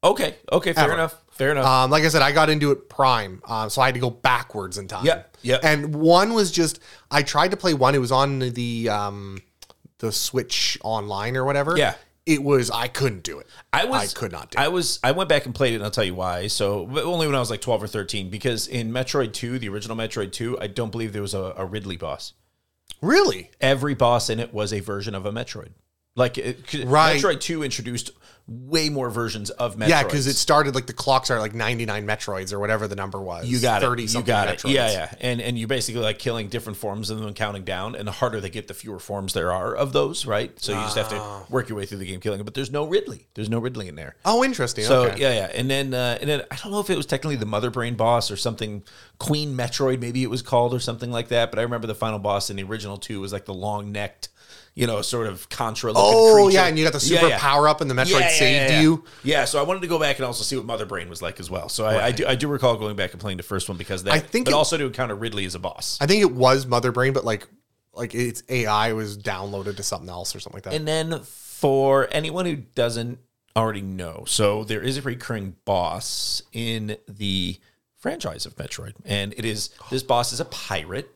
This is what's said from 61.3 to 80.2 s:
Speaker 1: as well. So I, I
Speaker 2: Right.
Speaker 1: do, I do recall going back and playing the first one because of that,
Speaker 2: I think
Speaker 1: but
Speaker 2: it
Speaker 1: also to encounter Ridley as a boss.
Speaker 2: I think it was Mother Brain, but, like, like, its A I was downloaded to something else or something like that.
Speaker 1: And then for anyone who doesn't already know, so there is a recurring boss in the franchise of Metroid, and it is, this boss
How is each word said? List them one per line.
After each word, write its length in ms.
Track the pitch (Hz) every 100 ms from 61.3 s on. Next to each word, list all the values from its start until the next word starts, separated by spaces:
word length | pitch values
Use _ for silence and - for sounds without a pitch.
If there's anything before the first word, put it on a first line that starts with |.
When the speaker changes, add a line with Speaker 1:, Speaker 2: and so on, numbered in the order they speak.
| 85
Speaker 1:
as 80 | 87
well. 180 | 92 76
So 180 | - 110
I, 80 | 110
I 20 |
Speaker 2:
Right. 180 | 113 127
Speaker 1:
do, 120 | -
I 80 | 127
do 120 | 147
recall 300 | 143 131 113
going 180 | 107 101
back 160 | 95
and 80 | 92
playing 160 | 104 90
the 60 |
first 240 | - 98 -
one 100 | 90
because 240 | 87 95
of 40 | 95
that, 80 |
Speaker 2:
I 60 | 156
think 260 | 156 233 247
Speaker 1:
but 60 |
Speaker 2:
it 20 | 147
Speaker 1:
also 220 | 147 160
to 80 | 139
encounter 300 | 113 127 101
Ridley 280 | 113 104
as 100 | 92
a 60 | 101
boss. 380 | 92 - - -
Speaker 2:
I 60 | 143
think 160 | 208
it 100 | 190
was 340 | 127 127 135 127
Mother 280 | 120 123
Brain, 180 | 120 131
but, 140 | 135 113
like, 200 | 107 - _ _ _ _
like, 220 | - 120 117
its 280 | 123 113 -
A 200 | 127 107
I 260 | 107 110
was 240 | 110 107 101
downloaded 580 | 101 95 101 101 98 101
to 60 |
something 240 | 98 95 90
else 240 | 87 85
or 60 | -
something 180 | - -
like 60 |
that. 100 | 95 156
Speaker 1:
And 120 | 151
then 320 | 156 160 160
for 840 | - - - - 143 135 135 135 127
anyone 320 | 156 156 170 180
who 100 | 147
doesn't 600 | - - 120 117 117 123 _ _ _ -
already 240 | 113 101
know, 420 | 95 95 87 80 -
so 360 | - 104 107
there 180 | 107 107
is 140 | 110 135
a 40 |
recurring 540 | 135 120 - 113 95 87 -
boss 760 | 95 87 87 - - - - -
in 420 | 110 117 113 107 107 -
the 480 | 101 104 95 90 92 _ _ _ _
franchise 480 | 233 330 104 78 -
of 100 | -
Metroid, 380 | - - - -
and 300 | - 101 101 104
it 80 |
is, 280 | 113 104 - - -
this 140 | 131
boss 280 | 131 120